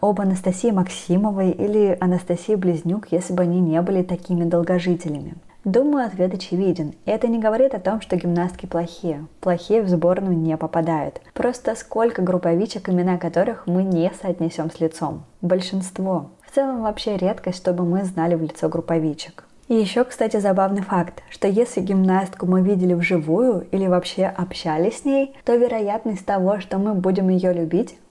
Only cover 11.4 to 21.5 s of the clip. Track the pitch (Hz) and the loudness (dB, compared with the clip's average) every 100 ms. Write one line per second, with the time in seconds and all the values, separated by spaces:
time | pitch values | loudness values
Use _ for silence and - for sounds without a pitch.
11.4 | 240 247 - 226 - 220 233 226 180 180 | -2 -2 -4 -4 -6 0 0 2 0 0
12.4 | 175 170 220 202 185 180 180 175 175 170 | 2 0 0 -4 -2 0 2 0 -2 0
13.4 | 214 226 - 180 190 170 175 - 190 175 | 0 -2 -2 0 2 2 0 -2 -6 -4
14.4 | 165 - 160 - 160 - 147 147 - - | -4 -4 -6 -2 -4 -2 -6 -8 -14 -8
15.4 | 175 185 185 190 185 - 190 175 143 - | -2 0 0 -6 -6 -6 -2 -4 -6 -16
16.4 | - 277 269 247 220 214 226 202 185 220 | -4 -2 -2 -2 -4 -4 -4 -2 -2 -2
17.4 | 185 185 185 175 175 185 190 185 165 170 | -6 -4 -2 0 0 0 -2 -2 0 0
18.4 | 156 - 160 165 165 165 156 147 - - | -2 -4 -4 -4 -2 -2 0 -4 -10 -18
19.4 | - - - 226 196 - 254 - 220 214 | -20 -20 -2 0 2 0 -2 0 -2 0
20.4 | 196 190 190 202 190 185 175 - - - | 2 2 2 0 0 -2 -2 -6 -20 -2
21.4 | 196 | 0